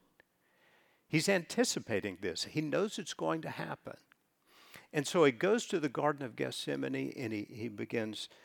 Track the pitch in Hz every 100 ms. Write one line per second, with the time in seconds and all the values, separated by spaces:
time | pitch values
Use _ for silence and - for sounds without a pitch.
0 | _ _ _ _ _ _ _ _ _ _
1 | - 156 190 190 160 - 247 - 117 101
2 | 101 85 95 82 - 156 151 147 208 -
3 | 165 - 160 160 135 131 160 139 - -
4 | _ _ _ _ _ - - - - 156
5 | 139 185 143 117 185 226 - 175 143 147
6 | 147 143 127 120 131 - 151 139 135 135
7 | 135 - 113 107 - 110 117 104 117 120
8 | 110 101 - -